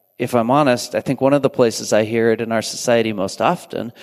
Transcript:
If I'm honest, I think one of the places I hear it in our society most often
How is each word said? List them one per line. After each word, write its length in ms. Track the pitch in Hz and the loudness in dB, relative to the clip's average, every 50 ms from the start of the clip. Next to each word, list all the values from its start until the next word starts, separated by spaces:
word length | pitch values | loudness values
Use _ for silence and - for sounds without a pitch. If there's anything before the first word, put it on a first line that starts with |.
| _ _ _ | _ _ _
If 180 | - 131 117 - | -8 -4 0 0
I'm 160 | 120 113 117 | 0 2 4
honest, 440 | 135 147 147 131 123 120 - - - | 2 4 4 2 2 0 -2 -4 -6
I 60 | 107 | -4
think 200 | - 131 135 - | -4 -4 -2 0
one 120 | 131 135 | 2 2
of 100 | 143 143 | 2 2
the 80 | 135 127 | 2 0
places 420 | - - 123 113 107 - 113 - | 2 2 2 2 2 -2 -2 0
I 120 | 120 104 110 | 0 2 2
hear 260 | 107 117 113 113 117 | 0 0 0 2 2
it 100 | 113 107 | 0 0
in 120 | 117 113 | -2 -4
our 100 | 113 110 | -4 -4
society 500 | 107 - - - - 127 120 117 110 110 | -4 -6 -8 -6 -2 0 0 2 0 -2
most 300 | 107 101 95 95 - - | -2 -4 -6 -6 -4 -2
often 500 | 110 127 180 175 - - - - 104 117 - - | 0 0 0 -2 -6 -10 -10 -10 -10 -10 -14 -16